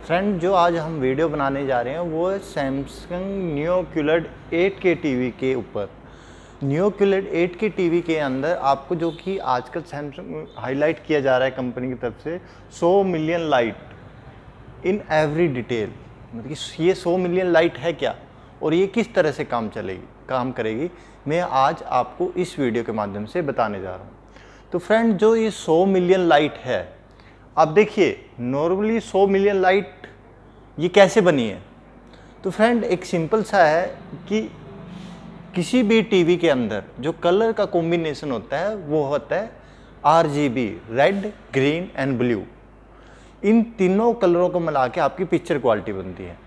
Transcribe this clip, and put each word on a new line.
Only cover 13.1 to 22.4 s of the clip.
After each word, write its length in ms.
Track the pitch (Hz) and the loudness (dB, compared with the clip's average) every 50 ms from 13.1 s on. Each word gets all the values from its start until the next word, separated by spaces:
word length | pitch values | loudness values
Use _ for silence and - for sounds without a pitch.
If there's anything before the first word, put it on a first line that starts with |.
| 175 160 156 156 170 170 165 156 | 0 -2 0 0 -2 -2 0 2
लाइट 260 | 143 127 120 113 95 - - - - - - - - - - - - - - - - - - - - - - | 2 2 2 0 -4 -8 -16 -20 -20 -20 -20 -20 -20 -20 -20 -20 -20 -20 -20 -20 -20 -20 -20 -20 -20 -6 -2
in 160 | 175 196 208 - - 156 | -2 -2 -2 -2 0 0
every 320 | 156 156 151 147 160 175 165 131 | 0 2 0 0 0 0 0 0
detail। 340 | 123 110 - 123 113 104 95 104 - - - - - - - - | -4 -4 -4 -4 -4 -4 -4 -8 -14 -20 -20 -20 -20 -20 -16 -16
मतलब 120 | 117 110 | -14 -12
कि 360 | 131 151 - - - - - 160 | -12 -12 -12 -12 -14 -6 -2 0
ये 100 | 180 185 | 0 0
सौ 220 | 185 - 175 170 | 0 0 0 0
million 300 | 185 180 175 170 185 185 | 0 0 0 0 0 0
light 300 | 180 170 160 170 165 - | 4 4 4 4 2 0
है 160 | - 143 170 160 | -2 -4 -4 -4
क्या 200 | - 143 117 104 - - - - - - - - - - | -2 -4 -4 -4 -6 -14 -20 -20 -20 -20 -20 -14 -6 -2
और 100 | 156 160 | 0 2
ये 120 | 175 190 196 | 2 0 0
किस 240 | - 233 214 - - | 0 -4 -4 0 0
तरह 180 | 196 165 156 | 0 0 0
से 140 | 131 - 143 | 0 -4 -6
काम 240 | - 123 117 110 104 | -4 -4 -4 -4 -4
चलेगी, 380 | - 113 98 95 95 90 - - - - - - | -8 -8 -8 -8 -10 -10 -12 -18 -20 -20 -8 -4
काम 220 | 131 127 123 131 | -4 -2 -2 -4
करेगी, 380 | 120 127 113 110 110 117 151 180 - - - - - - - | -4 -4 -4 -4 -2 -4 -6 -6 -8 -14 -20 -20 -20 -12 -6
मैं 120 | 139 151 170 | -2 -2 -2
आज 400 | 180 - - 135 135 143 165 156 - - | -2 0 2 2 2 2 0 -2 -6 -2
आपको 380 | - 127 123 - - - 175 175 - | 0 0 0 -2 -4 -4 -4 -4 -2
इस 200 | 180 | -4